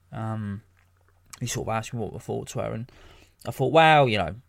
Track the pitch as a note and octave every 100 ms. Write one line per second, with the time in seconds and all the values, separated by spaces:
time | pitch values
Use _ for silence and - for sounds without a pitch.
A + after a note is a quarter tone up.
0 | _ G#2+ A2 A2 G#2 G2+ - _ _ _
1 | _ _ _ - A#2+ - - A2+ A2 A#2+
2 | G2+ - - A2+ - - A2 A2+ B2 -
3 | - - _ _ - - C3 D#3+ D#3+ D3+
4 | C3 G#2 E2 A2+